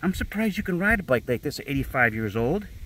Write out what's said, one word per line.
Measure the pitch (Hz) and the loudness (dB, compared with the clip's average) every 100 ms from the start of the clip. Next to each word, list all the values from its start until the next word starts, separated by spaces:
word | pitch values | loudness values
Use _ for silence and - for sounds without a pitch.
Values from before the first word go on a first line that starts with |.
I'm | 180 | -2
surprised | 185 - 202 220 190 | -2 -4 -2 -2 0
you | |
can | 196 175 | -2 0
ride | 196 226 | 2 2
a | |
bike | 175 123 - | 2 0 2
like | 120 | -2
this | 147 - | -2 -6
at | - | -4
eighty-five | 135 127 139 120 | -2 -2 4 4
years | 110 110 101 | 4 -2 0
old, | 117 185 208 - | 2 0 -4 -12